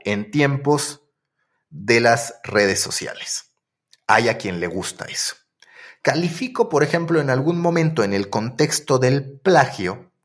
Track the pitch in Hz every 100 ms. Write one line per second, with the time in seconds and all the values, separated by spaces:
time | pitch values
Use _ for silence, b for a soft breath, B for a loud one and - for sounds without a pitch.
0 | - 104 104 147 139 139 139 147 - -
1 | _ _ _ _ _ _ _ - 101 117
2 | 117 117 - - - 104 101 95 - -
3 | - - - - - _ _ _ _ _
4 | - 107 117 113 104 90 87 90 90 -
5 | - - - - _ _ B B B B
6 | - 139 175 - 254 - 226 147 151 170
7 | 165 165 143 131 147 175 170 170 160 160
8 | 101 98 98 113 113 127 151 - - 135
9 | 127 139 135 - - 165 127 - 90 95
10 | - _